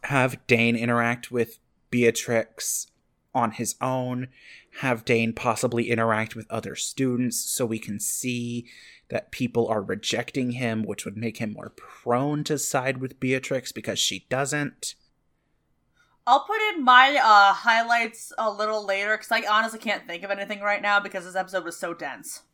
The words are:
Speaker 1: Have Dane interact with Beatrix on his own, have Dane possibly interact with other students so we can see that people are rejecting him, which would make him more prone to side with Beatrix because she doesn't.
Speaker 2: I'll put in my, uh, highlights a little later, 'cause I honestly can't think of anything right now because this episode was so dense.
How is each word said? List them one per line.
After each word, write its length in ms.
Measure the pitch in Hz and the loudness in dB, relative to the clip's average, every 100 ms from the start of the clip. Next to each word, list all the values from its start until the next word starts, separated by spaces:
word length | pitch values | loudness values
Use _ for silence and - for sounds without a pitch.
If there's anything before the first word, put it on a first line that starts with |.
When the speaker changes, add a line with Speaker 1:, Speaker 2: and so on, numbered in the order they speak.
| - | 0
Speaker 1:
Have 380 | 139 131 - - | 2 2 -2 2
Dane 280 | 117 117 117 | 4 4 2
interact 560 | 120 120 117 123 - | 2 2 0 -2 -4
with 280 | 123 113 - _ _ _ | -2 -2 -4 _ _ _
Beatrix 960 | 123 117 113 - 117 - - - - - _ _ _ _ | 4 4 4 0 0 -2 -8 -6 -6 -8 _ _ _ _
on 180 | 127 117 | 0 0
his 240 | - 113 - | -2 -6 -2
own, 460 | 131 131 127 127 127 - - - _ - | -2 -2 -4 -6 -8 -14 -20 -20 _ -6
have 260 | 135 117 110 | -2 -2 2
Dane 280 | 117 113 | 2 2
possibly 560 | 117 123 113 123 117 117 | -2 -2 0 0 0 0
interact 460 | 117 113 110 110 113 | 2 2 2 -2 -8
with 140 | 113 | -8
other 260 | 110 98 - | -8 -6 -8
students 640 | - - 131 123 123 - | -8 -2 0 2 0 -2
so 280 | - - 120 | -4 -2 -2
we 140 | 113 | -2
can 200 | 110 104 | -6 -6
see 680 | - - 127 120 120 120 117 - - - _ | -6 -4 -4 -4 -4 -6 -10 -20 -20 -20 _
that 220 | 120 - | -8 -8
people 360 | - 123 117 117 | -4 -2 0 0
are 140 | 110 | 0
rejecting 680 | 101 101 - 107 120 143 123 | -2 -6 -4 -4 -4 -4 -4
him, 320 | 123 123 110 | -2 -2 -2
which 220 | 104 101 - | -4 -6 -10
would 120 | 101 | -6
make 200 | 113 - | -8 -6
him 160 | 110 | -8
more 200 | 104 - - | -8 -14 -18
prone 680 | - - - 120 143 151 147 | -20 -12 0 0 2 -2 -2
to 120 | 147 | -2
side 400 | - 139 127 131 | 0 -2 -2 -4
with 220 | 131 - | -6 -4
Beatrix 520 | 131 131 - 135 - | 0 0 0 -4 -4
because 280 | - 104 92 | -8 -6 0
she 260 | - 98 _ | -2 -2 _
doesn't. 680 | 127 139 147 143 - - - _ _ _ _ _ _ _ _ _ _ _ _ - | -2 -2 -2 -4 -6 -12 -12 _ _ _ _ _ _ _ _ _ _ _ _ 4
Speaker 2:
I'll 200 | 269 - | 4 4
put 160 | 427 427 | -2 -2
in 100 | 359 | 0
my, 320 | 254 247 269 285 | 8 8 8 6
uh, 380 | 226 208 196 | 8 8 8
highlights 800 | 190 233 226 233 233 226 - - - | 6 2 2 4 2 0 -6 -14 -4
a 140 | 220 | -4
little 340 | 202 214 220 202 | -2 -2 -2 -2
later, 300 | 196 202 214 | -2 0 -2
'cause 160 | - | 0
I 120 | 226 | -2
honestly 360 | 233 208 226 220 | 2 2 2 -4
can't 260 | 214 202 - | -4 -4 -6
think 180 | 170 | -10
of 80 | 196 | -6
anything 280 | 196 196 208 | -6 -4 -4
right 220 | 202 208 | -2 0
now 180 | 208 202 | 2 0
because 240 | 196 190 | 0 -10
this 140 | 175 185 | -6 -6
episode 260 | 180 185 | -4 -4
was 140 | 170 - | -6 -8
so 140 | 180 | -8
dense. 500 | 165 151 123 - - _ | -8 -10 -12 -14 -16 _